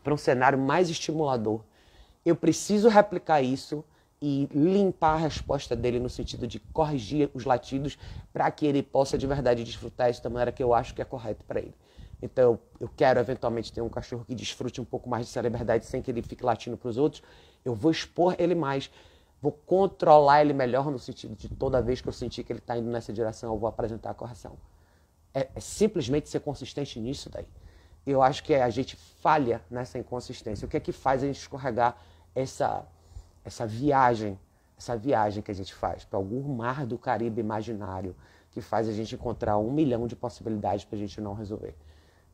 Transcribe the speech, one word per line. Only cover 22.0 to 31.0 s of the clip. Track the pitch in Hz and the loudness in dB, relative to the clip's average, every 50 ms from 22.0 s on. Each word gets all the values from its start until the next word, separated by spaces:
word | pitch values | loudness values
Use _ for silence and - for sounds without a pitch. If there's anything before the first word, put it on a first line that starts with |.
que | - 127 | -4 -8
eu | |
sentir | - - 127 117 - 123 | -8 -6 -8 -8 -8 -8
que | 113 - | -8 -8
ele | 120 110 | -8 -8
tá | - - 117 | -6 -6 -4
indo | 117 113 117 | -4 -2 -2
nessa | 120 117 - - | -4 -4 -6 -6
direção, | 104 110 110 110 - - - 113 | -4 -2 -2 -2 -4 -6 -6 -4
eu | 110 101 | -4 -2
vou | 113 110 | -2 -2
apresentar | - - 117 107 113 104 - 104 | -2 -2 -4 -4 -4 -6 -8 -10
a | - | -10
correção. | - 117 120 117 - - - - - - - _ - _ _ _ _ _ _ _ _ _ _ | -8 -10 -12 -12 -14 -16 -18 -18 -20 -20 -20 _ -20 _ _ _ _ _ _ _ _ _ _
É, | - 139 131 - - | -4 -4 -4 -4 -6
é | 113 | -12
simplesmente | - - - - 208 208 214 170 123 117 139 151 - - | -12 -6 0 2 2 2 2 0 -2 0 0 -2 -2 -2
ser | - 139 | -6 -6
consistente | - 143 131 - 127 - - 147 139 - - 117 | -4 -6 -8 -8 -10 -10 -8 -8 -8 -8 -8 -8
nisso | 110 123 139 - - - | -6 -6 -8 -8 -10 -12
daí. | - 104 - - - - - - - - _ - - - - | -12 -14 -14 -14 -18 -20 -20 -20 -20 -20 _ -20 -20 -10 -4
Eu | 139 139 135 | 0 4 6
acho | 131 131 147 - | 6 6 4 2
que | - - | 0 2
a | 151 135 123 120 | 2 4 4 2
gente | 110 131 127 - - | 0 -2 -4 -6 -8
falha | - - - _ _ - 165 135 151 135 117 113 113 - - | -20 -20 -20 _ _ 2 4 4 4 4 2 0 -2 -4 -8
nessa | 120 123 120 - - | -8 -8 -8 -6 -8
inconsistência. | 123 110 - 123 123 - - 123 - - 110 104 - 131 | -10 -8 -8 -8 -10 -8 -10 -12 -10 -8 -8 -8 -6 -6
O | - | -4
que | - | -4
é | 147 | -4
que | - 175 | -4 -4
faz | - - | -6 -2